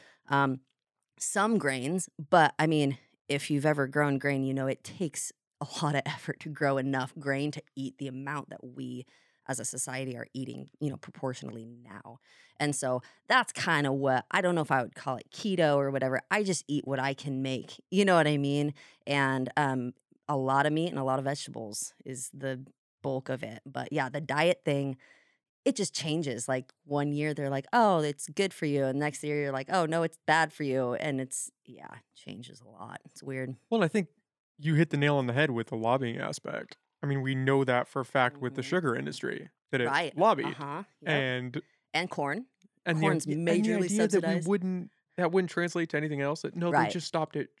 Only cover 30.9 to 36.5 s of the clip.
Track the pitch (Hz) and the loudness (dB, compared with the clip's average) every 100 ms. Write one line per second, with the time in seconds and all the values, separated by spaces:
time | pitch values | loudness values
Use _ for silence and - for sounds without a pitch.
30.9 | 123 156 135 131 - - _ - 117 - | -2 -2 -4 -4 -6 -8 _ -20 -20 -18
31.9 | - _ _ - 95 120 - 104 110 110 | -20 _ _ -16 -16 -16 -20 -20 -18 -16
32.9 | - - - 139 131 131 127 - 226 170 | -16 -18 -16 -10 -6 -6 -8 0 2 4
33.9 | 214 165 _ _ _ _ - 147 151 165 | 2 -2 _ _ _ _ -4 2 4 4
34.9 | 143 143 143 127 123 151 117 110 117 110 | 4 4 4 2 2 2 0 -2 -2 2
35.9 | 131 123 117 - - - | 2 0 -4 -6 -6 -8